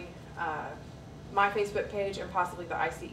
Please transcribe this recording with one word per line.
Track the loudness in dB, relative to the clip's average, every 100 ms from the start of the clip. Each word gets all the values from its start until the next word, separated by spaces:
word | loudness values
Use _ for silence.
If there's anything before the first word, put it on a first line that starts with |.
| -6 -10 -12 -4
uh, | -2 -2 -4 -8 -10 -12 -12 -12 0
my | 6 6
Facebook | 6 2 2 0
page | 0 0 -2
and | 0
possibly | 2 2 -2 -4
the | 0
I | 0
C | -2 -8